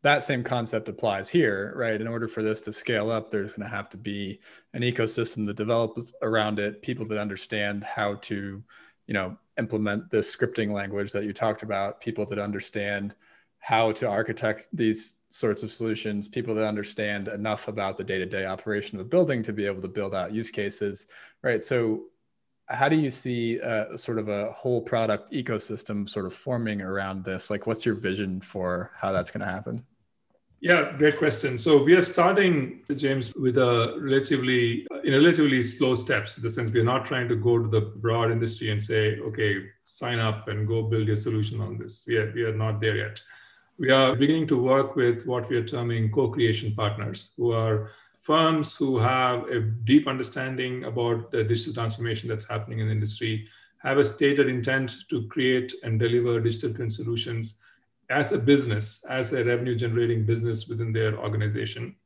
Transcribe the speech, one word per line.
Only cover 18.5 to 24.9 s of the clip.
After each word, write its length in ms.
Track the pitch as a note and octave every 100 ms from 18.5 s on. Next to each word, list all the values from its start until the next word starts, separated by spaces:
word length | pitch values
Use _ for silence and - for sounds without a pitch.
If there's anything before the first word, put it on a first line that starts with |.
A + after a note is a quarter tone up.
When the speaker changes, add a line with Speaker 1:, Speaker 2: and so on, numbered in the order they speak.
| F#2+ - G#2 G#2 G2+
Speaker 1:
of 80 | G#2
a 40 |
building 340 | F3 F3+ B2+
to 80 | A2
be 140 | G#2 G2+
able 160 | F#2+
to 60 | F#2+
build 280 | G2 G2 F#2+
out 160 | F2+
use 200 | G#2+ A2+
cases, 560 | - G2+ - G#2 G2 - - - _
right? 240 | B2+ A2+ -
So 380 | B2+ A2+ A2 - _ _ _ _ _ -
how 180 | B2 C#3
do 80 | D#3
you 140 | C#3+
see, 500 | B2 C3 A#2+ A#2 A#2
uh, 380 | - A2 - -
sort 220 | - A2+
of 100 | G#2+
a 220 | G2+ G#2+
whole 280 | - C3 A#2+
product 520 | A2+